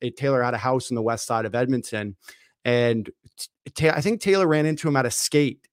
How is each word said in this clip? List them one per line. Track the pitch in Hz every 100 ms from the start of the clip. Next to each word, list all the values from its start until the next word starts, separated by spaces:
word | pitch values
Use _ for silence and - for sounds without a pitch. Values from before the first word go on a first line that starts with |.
It, | 123 -
Taylor | 139 131
had | 123
a | 117
house | 127 131 -
in | 117
the |
west | 113 113 -
side | 113 110
of | 117
Edmonton, | 127 127 - 107 104 95 - - _ _ 123
and | 120 120 113 101 - _ -
t-, | - _ -
Ta-, | - 160 156
I |
think | 165 220
Taylor | 196 196 180
ran | 151 151
into | 151 160
him | 143
at | 123
a |
skate | - - 151 143 - _